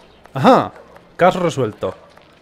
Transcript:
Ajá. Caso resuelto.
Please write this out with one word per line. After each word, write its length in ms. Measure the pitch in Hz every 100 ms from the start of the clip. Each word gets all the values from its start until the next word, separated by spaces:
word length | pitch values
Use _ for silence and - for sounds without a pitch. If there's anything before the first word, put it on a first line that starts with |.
| _ _ -
Ajá. 380 | 131 165 233 101 - - - _ -
Caso 240 | 175 180
resuelto. 540 | 175 135 113 104 98 - - _ _ _